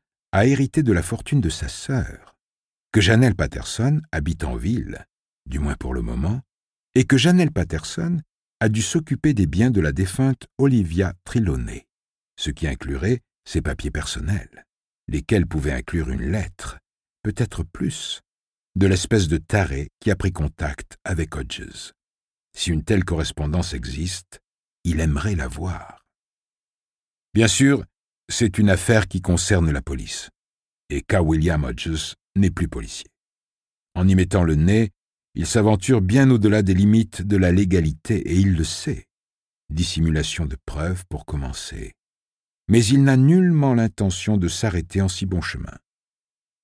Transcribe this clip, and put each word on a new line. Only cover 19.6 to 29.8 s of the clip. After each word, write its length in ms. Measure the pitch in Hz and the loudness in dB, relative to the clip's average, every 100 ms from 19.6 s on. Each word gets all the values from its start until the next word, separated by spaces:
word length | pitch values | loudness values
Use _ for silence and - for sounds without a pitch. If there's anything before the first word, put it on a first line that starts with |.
| 80 69 71 _ | 0 -4 -8 _
qui 100 | 107 | -4
a 60 | 95 | -2
pris 160 | 92 | -2
contact 640 | 87 76 - 73 - - - - | -2 -4 -4 -8 -8 -14 -12 -6
avec 300 | 85 78 73 | -4 -4 -8
Hodges. 580 | 67 - - - - _ _ _ _ _ _ - | -10 -12 -14 -16 -20 _ _ _ _ _ _ -6
Si 140 | 90 | -2
une 120 | 78 | -2
telle 200 | - 101 | 0 0
correspondance 680 | 92 80 73 - 76 87 87 | 0 -2 -4 -4 -2 -2 -2
existe, 640 | 67 - 69 90 - - - _ _ _ _ 87 | -6 -8 -6 -6 -8 -14 -20 _ _ _ _ -4
il 160 | 78 | -2
aimerait 340 | 80 69 101 87 | 0 0 -2 -4
la 140 | 65 | -6
voir. 560 | 73 92 - - - _ _ _ _ _ _ _ _ _ _ _ _ _ | -8 -8 -8 -12 -20 _ _ _ _ _ _ _ _ _ _ _ _ _
Bien 160 | 107 113 | 2 2
sûr, 340 | - 139 131 - _ _ _ - | 4 2 2 -4 _ _ _ -10
c'est 280 | - 113 110 | -2 0 2
une 120 | 104 | 4
affaire 380 | 92 - 110 98 | 4 4 2 2
qui 120 | 92 | -2
concerne 480 | 95 85 - 95 80 | 0 0 2 2 2
la 120 | 71 | -2